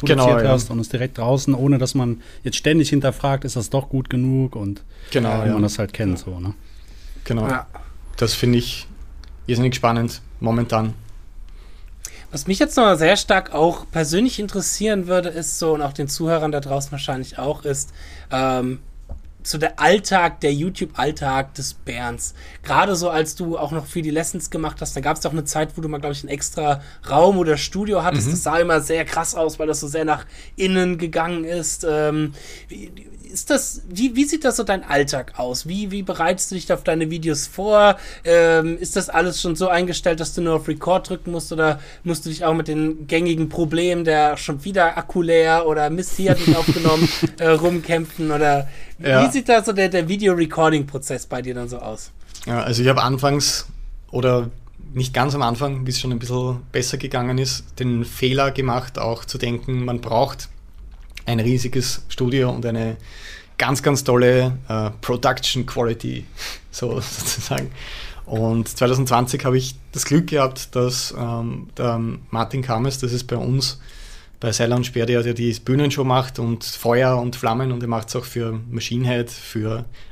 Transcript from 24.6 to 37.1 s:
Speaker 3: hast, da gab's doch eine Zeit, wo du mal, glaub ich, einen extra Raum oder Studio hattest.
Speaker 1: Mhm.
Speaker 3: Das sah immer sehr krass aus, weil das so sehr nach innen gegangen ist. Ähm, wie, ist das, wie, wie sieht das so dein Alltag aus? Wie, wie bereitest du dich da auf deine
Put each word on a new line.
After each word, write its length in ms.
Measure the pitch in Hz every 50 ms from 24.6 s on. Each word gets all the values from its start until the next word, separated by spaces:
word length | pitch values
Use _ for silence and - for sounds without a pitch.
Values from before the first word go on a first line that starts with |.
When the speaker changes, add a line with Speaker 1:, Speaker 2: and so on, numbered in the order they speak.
| 160 151 151 -
Speaker 3:
hast, 140 | 151 - -
da 40 | 151
gab's 200 | 139 147 156 -
doch 120 | - 151
eine 120 | 156 160 147
Zeit, 320 | - - 156 156 156 -
wo 40 | 170
du 60 | 160 151
mal, 100 | 151 143
glaub 140 | 151 147
ich, 80 | 139 143
einen 60 | - -
extra 520 | 143 143 - - - 170 151 147 139 139 - - - - - -
Raum 260 | 139 151 175 196 196 180
oder 180 | 170 160 147
Studio 480 | 139 - - - 190 208 214 202 170 156
hattest. 240 | 180 156 123 104 139
Speaker 1:
Mhm. 20 |
Speaker 3:
Das 120 | 170 175 -
sah 140 | 147 160 170
immer 200 | 170 170 160 156
sehr 240 | 143 - 160 165 156
krass 300 | - - 165 165 - -
aus, 240 | 170 160 151 151 -
weil 80 | 156
das 140 | 156 147 151
so 80 | 156 143
sehr 160 | 147 160 160
nach 200 | 156 147 143 - - - - - - -
innen 420 | - 190 185 185 185 180 180 175
gegangen 460 | 165 175 160 160 165 160 175 175 165 160
ist. 400 | 165 175 170 156 - - - 175
Ähm, 480 | 160 151 151 151 151 151 151 151 147 147 - - - - - - -
wie, 240 | - - - - - - - - - - - -
ist 160 | - - - -
das, 320 | 285 - - - - - - 185
wie, 260 | 180 190 254 254 226
wie 120 | 262 294
sieht 180 | 285 330 311 -
das 120 | 254 - 247
so 40 |
dein 220 | 208 202 196 190 -
Alltag 540 | - - 143 143 139 143 131 123 - - -
aus? 280 | 123 123 123 - -
Wie, 240 | 160 185 202 208 185
wie 120 | 196 202
bereitest 480 | 185 190 175 - 165 175 190 - - -
du 40 | 190
dich 120 | 180 -
da 80 | - 175
auf 100 | - -
deine 260 | 180 160 165 160 156